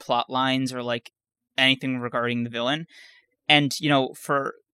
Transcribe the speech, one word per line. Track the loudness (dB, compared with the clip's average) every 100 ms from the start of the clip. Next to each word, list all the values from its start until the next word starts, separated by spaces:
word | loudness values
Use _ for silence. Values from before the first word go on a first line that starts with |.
plot | -2 -2 0
lines, | -2 0 0 -2
or, | -4
like, | -6 -6 -8 _ _ _ _ 2
anything | 2 2 -2 -4
regarding | -4 -2 -2 -2
the | -4
villain. | -4 -2 -2 -6 -18 -20 -20 _ _ 2
And, | 4 4 0
you | 2
know, | 2 0 -4
for | -4 -2 -2 -8 _